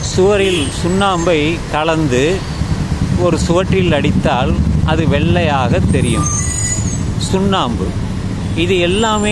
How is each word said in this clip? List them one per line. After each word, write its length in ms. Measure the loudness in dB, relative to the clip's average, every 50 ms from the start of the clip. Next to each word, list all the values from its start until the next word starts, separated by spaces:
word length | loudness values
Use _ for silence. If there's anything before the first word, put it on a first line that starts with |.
| -6
சுவரில் 580 | -2 0 2 2 4 4 2 2 0 0 0 -2 -4 -4
சுண்ணாம்பை 640 | -2 -2 0 0 2 2 2 0 0 2 2 2 2 2 0 -2 -4 -4
கலந்து 560 | -4 -4 -2 0 0 0 0 0 2 2 2 2 2 0 -2 -4 -6 -6 -4 -2 -2 -2 -2 -2 -2 -2 -2 -2 -2 0 0
ஒரு 160 | 2 2 2 0
சுவற்றில் 560 | 0 2 2 0 2 2 0 2 2 2 2
அடித்தால் 560 | 2 2 2 0 2 0 0 0 0 0 0 0 0 0 2 2 0 2
அது 180 | 2 0 2 2
வெள்ளையாக 720 | 2 2 2 2 2 2 2 2 2 2 2 2 2 2 2 2 2
தெரியும். 360 | 2 2 2 2 0 0 0 -2 -2 -2 -2 -4 -4 -4 -4 -4 -2 -2 -2 -4 -2 -2 -4 -2 -2 -4 -2
சுண்ணாம்பு 640 | -2 0 0 0 0 0 0 0 -2 -2 -2 -4 -4 -4 -4 -4 -4 -4 -4 -4 -6 -6 -4 -4 -4 -2
இது 180 | -2 0 0 2 2
எல்லாமே 520 | 2 0 2 0 0 0 0 0 0 0